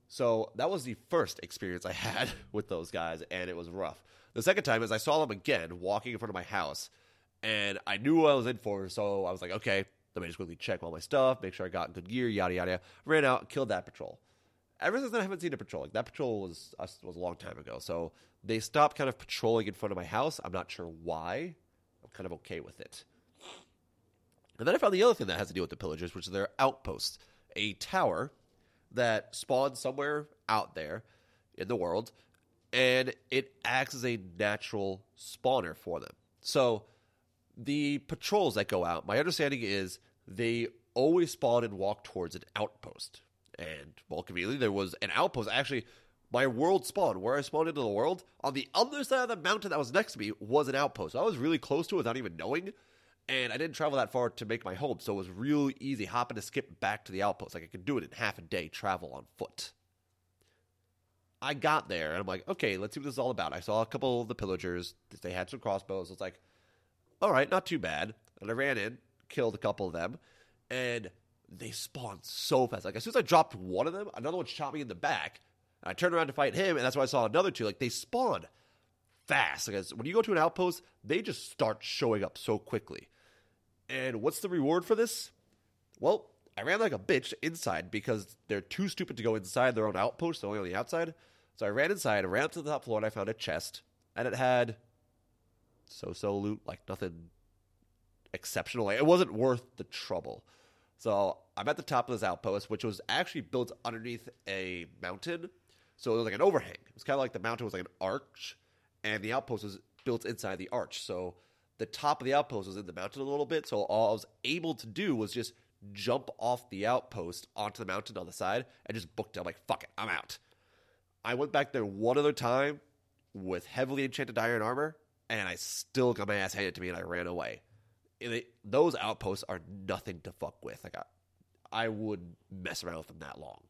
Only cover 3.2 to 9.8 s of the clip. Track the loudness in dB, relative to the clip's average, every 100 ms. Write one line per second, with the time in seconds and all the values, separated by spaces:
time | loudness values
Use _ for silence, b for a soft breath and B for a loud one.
3.2 | -6 -6 -6 -8 -8 -6 -6 -8 _ b
4.2 | b -2 2 2 4 2 2 0 4 4
5.2 | 2 -2 0 0 0 -4 0 0 -2 -8
6.2 | -6 -8 -4 -2 -2 -4 -12 b b b
7.2 | b -8 -2 0 0 -2 -2 0 6 8
8.2 | 8 8 4 -2 -2 -4 -4 -2 0 2
9.2 | 0 -2 -4 -4 0 0